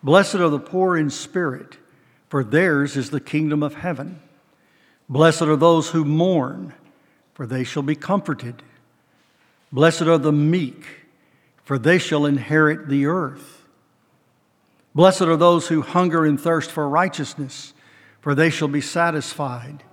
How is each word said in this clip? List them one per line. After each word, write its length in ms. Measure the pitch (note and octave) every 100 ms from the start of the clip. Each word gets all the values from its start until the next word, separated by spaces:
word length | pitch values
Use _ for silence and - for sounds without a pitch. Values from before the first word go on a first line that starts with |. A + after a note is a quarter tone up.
Blessed 320 | C#3 F3 G3
are 160 | G3 F3
the 80 | C#3+
poor 380 | - F#3 F#3 E3+
in 120 | D3+
spirit, 680 | C3+ - F#3 E3 B2+ - - _ _ _ _ _
for 140 | C#3
theirs 540 | A2+ C#3+ F#3 C#3+ C#3+ C#3
is 140 | B2
the 100 | D3
kingdom 420 | - D3+ D#3 D3
of 120 | D3
heaven. 440 | D3 F3+ D3+ D3+ F3 _ _ _ _ _ _ _ _ _
Blessed 360 | C3 D#3+ D#3+
are 140 | D#3+ D3+
those 340 | E3 E3 D#3+
who 120 | E3
mourn, 720 | D3+ D3+ F3+ F3 B2 - - - _ _ _ _ _
for 120 | - B2
they 160 | C3
shall 200 | B2+ -
be 120 | C#3
comforted. 680 | D3+ - G3 G3 D3 A#2+ A#2+ - _ _ _ _ _ _ _ _ _ _
Blessed 340 | B2 D#3+ D#3+
are 120 | D#3+ E3
the 160 | D3
meek, 540 | D3 D3 F3 C#3 - - - _ _ _ _ _ _
for 160 | _ C#3
they 200 | B2 F3
shall 260 | - D3+
inherit 640 | D3 C#3+ G#2+ D3+ D#3 D#3 -
the 160 | C#3
earth. 640 | C#3 F3+ C#3+ - - - _ _ _ _ _ _ _ _ _ _ _ _ _
Blessed 260 | C#3+ F#3 F#3
are 160 | F3 D#3+
those 320 | F3 E3+ -
who 140 | D#3+
hunger 420 | C3+ F3+ F3+ E3
and 160 | D#3 C#3
thirst 300 | E3 E3 C#3
for 180 | - D3
righteousness, 840 | D3+ F#3 - C#3 - C3+ - - _ _ _ _ _
for 120 | -
they 140 | C#3 E3
shall 180 | D3+ D3+
be 140 | C#3+
satisfied. 1040 | C3+ F3 E3+ D#3 - - C#3+ B2 A#2+ C#3+ -